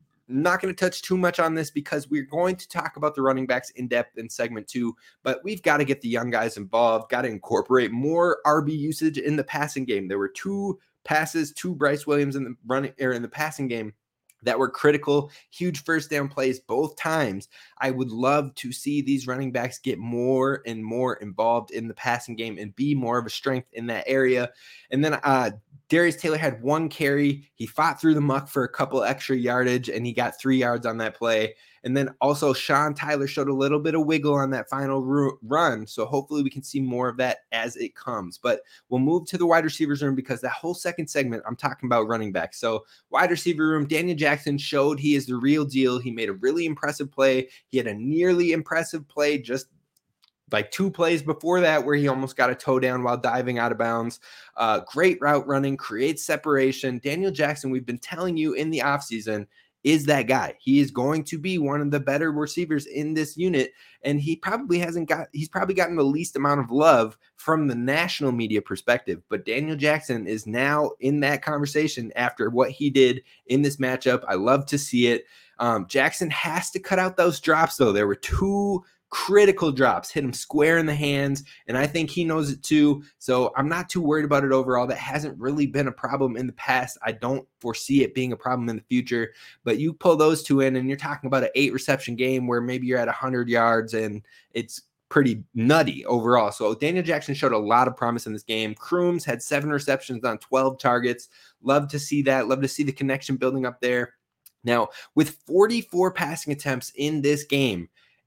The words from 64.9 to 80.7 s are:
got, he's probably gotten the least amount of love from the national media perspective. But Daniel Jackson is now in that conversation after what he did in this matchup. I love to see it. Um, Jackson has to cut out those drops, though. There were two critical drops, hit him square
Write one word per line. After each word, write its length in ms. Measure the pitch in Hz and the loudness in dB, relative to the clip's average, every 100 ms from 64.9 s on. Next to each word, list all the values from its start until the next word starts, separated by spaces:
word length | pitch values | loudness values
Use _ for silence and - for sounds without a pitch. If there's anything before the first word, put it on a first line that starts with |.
| 170 165 | -4 -2
got, 200 | 165 147 | -4 -4
he's 160 | 143 160 | -8 -6
probably 260 | 185 190 | -2 0
gotten 220 | 185 170 170 | 2 0 2
the 80 | |
least 320 | 139 151 175 139 | 2 2 -2 0
amount 240 | 143 143 | 2 2
of 100 | 117 | 0
love 480 | 131 160 131 113 - _ - | 4 6 6 4 -4 _ -6
from 300 | - 160 143 | 0 2 0
the 80 | 120 | 0
national 580 | 123 151 175 - 143 | 0 0 -2 -2 -2
media 280 | 120 113 107 | 0 0 -2
perspective. 600 | - 98 - 120 - 82 _ | -2 -4 0 0 -2 -8 _
But 160 | 107 104 | -6 -4
Daniel 320 | 120 156 156 | -4 -4 0
Jackson 500 | 151 151 - 120 95 | 0 0 -2 -6 -4
is 180 | 110 107 | -6 -4
now 460 | 117 139 147 147 - | -2 0 0 0 -2
in 220 | 131 147 | 0 2
that 200 | 139 143 | 2 0
conversation 720 | - 147 143 151 151 131 113 - | -2 -2 0 0 0 -2 -6 -2
after 320 | 123 - 113 | -2 0 0
what 220 | 117 131 | 2 2
he 180 | 135 147 | 0 2
did 340 | 135 127 127 - _ - | 6 6 4 -8 _ 0
in 160 | 135 | 2
this 160 | 143 143 | 2 0
matchup. 480 | 131 127 131 123 - | -2 0 2 2 0
I 60 | |
love 320 | 95 107 143 143 | 0 4 2 2
to 120 | 143 | -4
see 300 | - 123 120 | 0 4 4
it. 160 | 117 - - _ - | 2 -2 -20 _ -2
Um, 280 | 120 110 90 | 0 0 0
Jackson 420 | 135 147 - 170 | 2 2 0 -4
has 400 | - 165 170 - | -2 -2 -4 -4
to 80 | 190 | -8
cut 200 | - 190 | -2 0
out 160 | 185 185 | 2 2
those 240 | 175 139 | 2 2
drops, 380 | - 156 165 - | 2 4 4 4
though. 160 | 120 | 4
There 140 | 101 104 | 4 2
were 80 | 98 | 0
two 680 | - - 98 101 101 135 - _ _ | -4 -2 0 0 0 -2 -6 _ _
critical 600 | - - 202 202 196 165 | -8 4 8 8 6 0
drops, 400 | 131 127 87 - | 4 4 2 -2
hit 120 | 156 | -4
him 80 | 135 | -4
square 460 | - - 147 151 | -6 -2 2 4